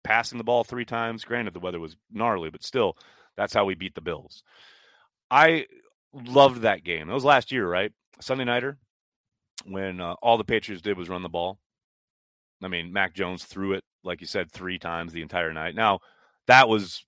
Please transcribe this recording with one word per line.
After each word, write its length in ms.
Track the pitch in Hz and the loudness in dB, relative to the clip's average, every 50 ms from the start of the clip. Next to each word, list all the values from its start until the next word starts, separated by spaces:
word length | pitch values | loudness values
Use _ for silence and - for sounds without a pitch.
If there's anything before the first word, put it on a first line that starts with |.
| _ | _
passing 360 | 104 110 117 117 - - 120 | 0 0 0 0 -2 -8 -8
the 60 | 113 | -2
ball 200 | 113 120 120 113 | 0 0 0 0
three 220 | - 127 123 117 | -2 -6 -10 -8
times? 360 | - 120 117 113 113 113 110 - | -6 -4 -4 -4 -4 -6 -8 -8
Granted, 300 | - 120 120 117 101 85 | -6 -6 -6 -6 -8 -10
the 80 | 92 | -8
weather 200 | 87 92 87 85 | -8 -8 -8 -8
was 180 | 82 78 76 _ _ _ | -10 -12 -14 _ _ _
gnarly, 380 | 110 104 113 117 107 92 82 78 | -6 -2 -2 0 0 -2 -4 -8
but 140 | 73 - - | -10 -12 -14
still, 340 | - - 131 110 92 - - - - _ _ _ _ _ | -6 0 0 0 0 0 -4 -14 -20 _ _ _ _ _
that's 160 | - 104 - - | -6 -6 0 2
how 140 | 110 101 | 0 0
we 80 | 98 95 | 0 -2
beat 200 | 80 92 90 - | -6 -8 -12 -12
the 60 | - | -10
Bills. 420 | 78 87 82 76 67 76 - - _ _ _ _ - - - _ _ _ _ _ _ _ _ _ _ _ | -8 -8 -8 -8 -10 -18 -20 -20 _ _ _ _ -20 -20 -20 _ _ _ _ _ _ _ _ _ _ _
I 360 | 127 139 156 160 165 156 - - - - _ _ _ _ _ _ - | 6 6 8 8 6 2 -2 -6 -14 -20 _ _ _ _ _ _ -20
loved 480 | 139 120 120 127 143 139 135 127 120 113 | -16 -12 4 8 8 8 8 8 4 2
that 200 | 110 98 90 - | 0 0 0 -2
game. 260 | 87 85 82 78 80 | -6 -6 -4 -4 -6
That 60 | 110 | -6
was 120 | 135 131 | 0 4
last 260 | 143 143 127 113 - 135 | 4 4 4 4 0 -4
year, 160 | 127 101 87 | -2 -2 0
right? 240 | 87 90 98 - - _ _ _ _ _ | 0 0 -2 -2 -6 _ _ _ _ _
Sunday 240 | - - 131 131 127 | -6 -6 -4 -4 -2
nighter, 340 | 120 120 123 123 139 147 139 _ _ _ _ _ _ _ _ _ _ _ _ _ _ _ - - | -2 -2 -2 -2 -4 -8 -10 _ _ _ _ _ _ _ _ _ _ _ _ _ _ _ -18 -14
when, 340 | 98 95 98 95 95 90 90 | -10 -8 -6 -6 -6 -6 -6
uh, 140 | 90 85 87 - - | -8 -8 -8 -2 2
all 160 | 117 117 113 | 2 2 2
the 60 | 104 | 2
Patriots 360 | - 117 107 - - 101 87 | 0 -2 -2 -2 -4 -10 -8
did 160 | - 104 101 | -4 -4 -4
was 140 | 90 87 85 | -4 -4 -8
run 120 | 92 90 90 | -8 -8 -8
the 60 | 87 | -8
ball. 300 | 82 87 87 92 98 - _ _ _ _ _ _ _ _ _ _ _ _ _ _ _ _ _ _ _ _ 95 | -6 -4 -4 -6 -6 -10 _ _ _ _ _ _ _ _ _ _ _ _ _ _ _ _ _ _ _ _ -10
I 60 | 92 | -8
mean, 220 | 92 85 82 87 | -6 -6 -8 -4
Mac 220 | 90 98 95 92 82 | -2 -2 -2 -2 -2
Jones 320 | 98 95 90 92 87 - | -6 -6 -6 -6 -10 -12
threw 300 | - - 98 98 98 95 | -14 -10 -8 -4 -4 -4
it, 100 | 95 - _ _ _ _ | -6 -6 _ _ _ _
like 200 | 92 87 82 90 | -10 -10 -8 -10
you 40 | |
said, 240 | - - 101 87 82 | -8 -6 -6 -6 -6
three 280 | - - 92 92 92 90 | -10 -12 -10 -10 -10 -8
times 340 | - 85 82 85 85 85 80 | -8 -8 -8 -6 -8 -8 -10
the 80 | 82 | -12
entire 320 | 80 76 - 90 85 80 80 | -12 -6 -4 -4 -4 -4 -4
night. 220 | 78 80 87 80 | -6 -8 -8 -4
Now, 260 | 107 113 107 98 92 - _ _ _ _ _ _ _ _ | 0 2 2 2 0 -4 _ _ _ _ _ _ _ _
that 240 | - 123 131 131 113 | 8 8 8 10 8
was 340 | 113 107 98 87 - - - | 4 2 0 -4 -10 -16 -18